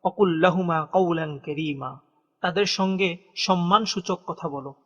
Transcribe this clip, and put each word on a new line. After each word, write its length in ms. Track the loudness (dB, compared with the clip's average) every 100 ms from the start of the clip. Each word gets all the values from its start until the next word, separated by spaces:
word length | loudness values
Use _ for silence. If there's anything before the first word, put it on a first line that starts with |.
| -4
ওয়াকুল 260 | 2 2 6
লাহুমা 380 | 2 2 0 -2 0
কাওলান 440 | 2 2 0 -2 -8
কারীমা, 520 | -8 -6 -6 -6 -10 -14 _ _ _ _
তাদের 240 | -2 0 0
সঙ্গে 400 | 0 0 2 0 -2 _ -8
সম্মানসূচক 800 | 0 2 4 4 2 -4 -4 -6 -6
কথা 220 | -8 -6
বলো। 220 | -8 -10 -16